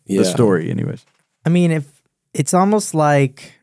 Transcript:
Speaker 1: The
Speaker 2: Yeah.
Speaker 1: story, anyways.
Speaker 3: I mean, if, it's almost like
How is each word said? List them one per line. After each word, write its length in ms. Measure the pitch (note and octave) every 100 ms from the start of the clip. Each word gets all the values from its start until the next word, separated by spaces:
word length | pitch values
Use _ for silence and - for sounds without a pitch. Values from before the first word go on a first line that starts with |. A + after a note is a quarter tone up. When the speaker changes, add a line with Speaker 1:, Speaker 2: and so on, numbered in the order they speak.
| -
Speaker 1:
The 80 | G2
Speaker 2:
Yeah. 80 |
Speaker 1:
story, 460 | F#2 - A2+ F2+ E2+
anyways. 340 | - E2 - _ _ _ _ D#3+
Speaker 3:
I 40 |
mean, 220 | F3 F3
if, 300 | D#3+ C#3 _ _ _ _
it's 200 | - C#3+
almost 400 | F#3 G3 G#3+ G3+
like 600 | D#3+ D3+ C#3+ C3+ - - _